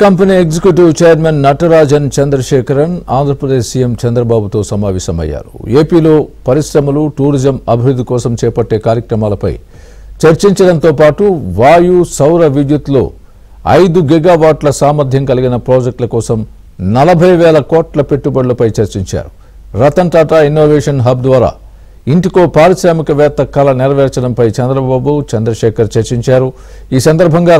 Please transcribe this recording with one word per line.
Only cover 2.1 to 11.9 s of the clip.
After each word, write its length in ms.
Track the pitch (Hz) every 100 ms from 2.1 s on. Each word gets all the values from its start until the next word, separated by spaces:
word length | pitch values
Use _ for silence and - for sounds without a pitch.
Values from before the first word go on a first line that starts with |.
చంద్రశేఖరన్ 800 | 143 139 139 123 139 123 139 165 175 - 123
ఆంధ్రప్రదేశ్ 520 | 143 135 139 131 110
సీఎం 200 | 131 123 113
చంద్రబాబుతో 580 | 120 120 117 113 101 104 101
సమావేశమయ్యారు. 800 | 104 104 92 92 85 80 71 - - - 131
ఏపీలో 340 | 160 170 160 156 - - -
పరిశ్రమలు, 540 | 143 147 156 143 143 151 -
టూరిజం 380 | 139 139 139 131 -
అభివృద్ధి 320 | 120 127 127 117
కోసం 220 | 123 123 117
చేపట్టే 380 | 117 117 107 110 113
కార్యక్రమాలపై 640 | 113 113 110 107 98 101 - - - - - - -
చర్చించడంతో 680 | 156 165 202 190 185 165 165 143
పాటు 240 | 151 143 202 170 92 90
వాయు, 400 | 131 170 175